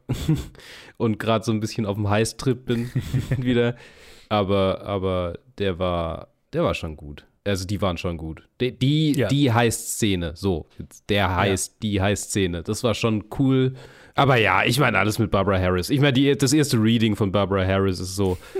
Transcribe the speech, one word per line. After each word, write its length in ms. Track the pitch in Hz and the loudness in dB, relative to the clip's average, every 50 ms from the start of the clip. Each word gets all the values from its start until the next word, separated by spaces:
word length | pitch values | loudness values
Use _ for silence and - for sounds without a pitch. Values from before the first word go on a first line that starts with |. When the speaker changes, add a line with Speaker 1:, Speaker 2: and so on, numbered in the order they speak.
| _ | _
Speaker 1:
<laughs> 880 | - 117 - - - 156 131 - - - - - - - - - - - | -8 -6 -2 0 0 0 -2 -4 -8 -16 -20 -20 -20 -20 -20 -20 -18 -6
und 220 | - 117 113 104 - | -2 -2 -2 -2 0
grad 260 | 107 113 113 110 - | 0 0 0 0 0
so 60 | 117 | 0
ein 80 | 110 107 | -2 -2
bisschen 260 | 110 110 - - 107 | -2 -4 -4 -4 -4
auf 120 | 98 101 | -2 -2
dem 120 | 107 104 101 | -2 0 0
Heist-Trip 560 | 104 107 113 110 - - - 135 123 127 - | 2 2 0 0 -4 -4 -2 -2 -2 -2 -4
bin 240 | - 120 117 120 123 - 127 - - 131 | -4 -4 -4 -4 -4 -4 -6 -4 -2 -2
<laughs> 240 | 135 - - 131 | -4 -2 -2 -2
wieder. 380 | 120 123 127 120 120 120 120 120 - - - - - - - - - - - | -2 0 0 2 2 2 0 -2 -4 -10 -20 -20 -20 -20 -20 -20 -20 -6 -2
Aber, 520 | 110 104 98 92 98 98 95 95 - - - | 0 0 2 2 2 2 2 2 0 -2 -4
aber 520 | - 101 95 92 95 92 90 90 85 85 - _ - _ - | -6 -4 -4 -2 -2 -2 -2 -4 -4 -8 -10 _ -14 _ -4
der 180 | 101 95 90 | -4 -2 -2
war, 520 | 85 92 90 87 85 82 82 80 - - - _ _ _ _ - | -2 -2 -2 -2 -2 -2 -4 -6 -10 -12 -16 _ _ _ _ -4
der 100 | 165 170 | -2 -2
war 100 | 87 82 | -2 -2
schon 220 | - - 80 76 | -4 -6 -10 -10
gut. 300 | - 76 73 73 - - _ _ _ - | -12 -14 -16 -16 -16 -20 _ _ _ -4
Also 220 | 101 101 92 95 | -4 -4 -2 -4
die 160 | 90 104 90 | -4 -4 -2
waren 160 | 101 92 85 | -2 -2 -2
schon 200 | - - 90 85 | -2 -4 -6 -6
gut. 300 | 80 80 80 78 - - _ _ - | -6 -8 -10 -12 -14 -18 _ _ -6
Die, 120 | 123 127 - | -6 -6 -2
die, 360 | - 127 139 151 156 156 151 139 | -2 0 2 2 2 2 2 2
Speaker 2:
Ja. 100 | 131 113 | 0 0
Speaker 1:
die 240 | 101 135 143 143 123 | 2 2 2 2 4
Heist-Szene, 840 | 110 117 120 113 107 - - - - - 113 104 95 90 85 80 82 | 4 4 2 2 0 -2 -6 -8 -4 -2 0 0 0 0 -2 -6 -6
so, 320 | - 95 98 87 78 - _ _ - 80 - - - _ - | -4 -2 -2 -2 -2 -4 _ _ -18 -18 -18 -20 -12 _ -2
der 80 | 101 | 0
Speaker 2:
Ja. 180 | 101 95 92 92 | 0 2 0 0
Speaker 1:
Heist, 460 | 87 101 101 95 92 - - _ _ | 0 0 0 0 -2 -4 -8 _ _
die 180 | 113 107 101 95 | -4 -2 0 0
Heist-Szene, 640 | 95 104 101 - - - - 107 95 87 85 85 | 0 0 0 -2 -4 -4 -2 0 0 0 -2 -4
das 220 | - 107 107 - - | -6 -6 -4 -2 -2
war 100 | 117 101 | -2 -2
schon 320 | - - 113 110 104 - - - - | 0 0 0 -2 -2 -4 -4 -2 0
cool. 340 | 139 131 135 131 131 131 131 - - - - - - - - | 2 2 4 2 2 0 -2 -6 -14 -20 -20 -20 -20 -6 0
Aber 220 | - 139 131 131 | 2 4 4 4
ja, 280 | 117 107 95 92 98 107 | 4 4 4 4 4 4
ich 160 | 120 117 131 | 2 2 2
meine, 200 | 139 120 104 95 | 2 2 2 2
alles 180 | 101 107 104 | 2 2 0
mit 140 | - 110 90 | 0 0 2
Barbara 260 | - 98 95 101 95 | 2 2 2 2 2
Harris. 320 | 90 90 92 90 90 87 98 | 2 2 2 2 0 0 0
Ich 100 | 143 131 | 0 2
meine, 120 | 143 143 120 | 2 4 4
die, 240 | 131 139 139 139 | 4 4 2 2
das 160 | 139 139 120 151 | 2 2 2 4
erste 240 | 156 139 131 127 110 | 2 2 2 2 2
Reading 340 | 107 110 117 113 113 113 101 | 4 4 4 4 2 2 2
von 160 | - 110 95 | 0 0 0
Barbara 340 | 90 104 98 90 98 95 92 | 2 2 2 2 2 2 2
Harris 340 | 92 95 98 98 98 90 87 | 2 2 2 2 0 0 -2
ist 160 | 92 92 92 | -6 -6 -2
so, 220 | 101 98 92 90 - - - - | -2 0 0 -2 -4 -6 -8 -8